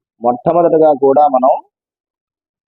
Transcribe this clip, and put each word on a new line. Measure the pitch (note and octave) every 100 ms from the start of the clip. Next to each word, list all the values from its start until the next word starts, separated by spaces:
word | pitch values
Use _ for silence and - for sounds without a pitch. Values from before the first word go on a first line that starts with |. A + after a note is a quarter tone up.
| _ _
మొట్టమొదటిగా | A#2 B2 E3+ E3+ E3+ D#3+ D#3
కూడా | C3+ C3+ C#3
మనం | D3 C3 C3 F3+ - _ _ _ _ _ _ _ _ _